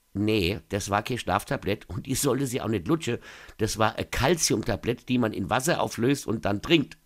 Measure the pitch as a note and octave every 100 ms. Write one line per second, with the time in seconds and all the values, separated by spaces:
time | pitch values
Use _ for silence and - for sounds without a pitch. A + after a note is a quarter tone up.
0 | _ G2 G#2+ G#2+ E2+ F#2+ - G2+ G2 G2+
1 | - A#2+ - F#2+ - C3+ - A2 - -
2 | - B2+ C#3+ B2 C3+ A#2+ - A2 E2 D#3+
3 | A#2 A#2 - - - - G#2+ G#2 G#2+ -
4 | - - B2+ F3 - B2 - - - A#2+
5 | - B2 A2+ G2 G2 A2+ C3+ D#3 A2+ -
6 | A#2+ C#3+ - G#2+ G2 G2+ - E3 - -